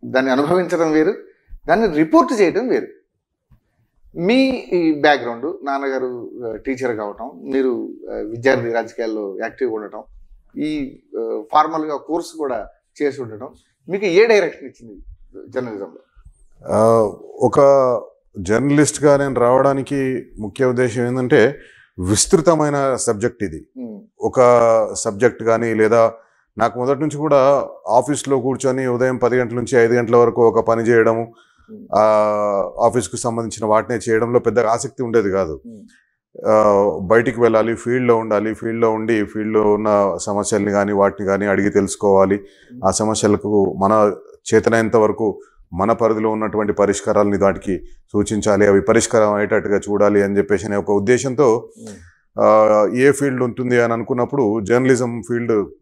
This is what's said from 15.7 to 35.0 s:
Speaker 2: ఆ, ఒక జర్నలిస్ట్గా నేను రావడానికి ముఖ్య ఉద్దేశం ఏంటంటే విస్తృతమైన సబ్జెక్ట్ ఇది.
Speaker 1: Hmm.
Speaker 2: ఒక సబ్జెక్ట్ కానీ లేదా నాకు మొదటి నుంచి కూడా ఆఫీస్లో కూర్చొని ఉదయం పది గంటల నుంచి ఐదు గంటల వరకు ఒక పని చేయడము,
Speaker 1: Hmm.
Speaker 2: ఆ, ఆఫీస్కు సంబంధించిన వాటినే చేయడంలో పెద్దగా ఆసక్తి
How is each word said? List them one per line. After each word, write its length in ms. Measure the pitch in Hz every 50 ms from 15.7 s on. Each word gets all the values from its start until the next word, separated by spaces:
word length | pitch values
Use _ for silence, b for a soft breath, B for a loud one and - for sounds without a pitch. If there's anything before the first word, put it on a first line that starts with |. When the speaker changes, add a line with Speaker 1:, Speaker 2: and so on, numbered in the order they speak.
| 110 98 98 85 80 - _ _ _ _ - - _ _ _ _ _ _ - -
Speaker 2:
ఆ, 340 | - 110 110 113 113 113 110 104 90 - - - - -
ఒక 200 | - 123 - 156 143 139 139 139 131 127 123 110 - - _ _ _ _ _ 104
జర్నలిస్ట్గా 760 | 95 78 107 117 127 143 143 147 151 139 - - 131 151 143 139
నేను 180 | 143 139 131
రావడానికి 880 | 120 120 120 127 131 135 139 139 135 131 - 143 139 135 131 131 113 - - - 92
ముఖ్య 260 | 107 104 95 - 135
ఉద్దేశం 420 | 127 123 120 127 123 104 127 120 120
ఏంటంటే 500 | 123 127 127 123 131 147 107 131 139 b b b b b b b b -
విస్తృతమైన 960 | 90 90 104 - - - - 175 156 - 170 156 151 147 143 143 139 135 131
సబ్జెక్ట్ 480 | 117 - - 113 101 101 120 - _ 104
ఇది. 220 | 95 80 78 71 _ _ 131
Speaker 1:
Hmm. 180 | 127 117 107 101 - _ _ _
Speaker 2:
ఒక 200 | - 110 - 131 127 123 123 120 117 117 113 113 110 98 107
సబ్జెక్ట్ 500 | 98 - 117 104 101 120 120 104 - 117
కానీ 300 | 113 113 113 117 117 113
లేదా 400 | 107 110 107 113 117 113 113 113 b b b b b b b _ -
నాకు 220 | 110 117 113 123
మొదటి 200 | 123 127 143 131
నుంచి 180 | 156 151 143 143
కూడా 500 | 147 156 147 139 131 135 143 135 - - - - _ 82
ఆఫీస్లో 520 | 104 123 127 123 147 131 - 135 139 135
కూర్చొని 480 | 117 131 131 120 - 135 127 131 135 127
ఉదయం 300 | 123 120 127 127 127 117
పది 200 | 123 120 117 127
గంటల 180 | 123 113 113
నుంచి 220 | 123 120 - 135 123
ఐదు 160 | 113 113 120
గంటల 220 | 123 120 107 120
వరకు 320 | 120 120 117 113 120 120 113
ఒక 120 | 101 113
పని 220 | 110 113 113 113
చేయడము, 520 | 113 113 120 117 110 113 113 113 117 117 b b b b b b b b
Speaker 1:
Hmm. 260 | 220 214 - - - 104
Speaker 2:
ఆ, 60 | 107 110 107 107 107 107 104 104 104 104 101 98 92 92 - -
ఆఫీస్కు 360 | 113 117 107 127 117 - -
సంబంధించిన 500 | 120 - 123 113 113 117 110 98 - 107
వాటినే 340 | 110 107 110 107 - 123 113 104 -
చేయడంలో 300 | 113 110 113 117 120 120
పెద్దగా 320 | 113 117 107 120 117 107
ఆసక్తి 320 | 113 120 - 127 - -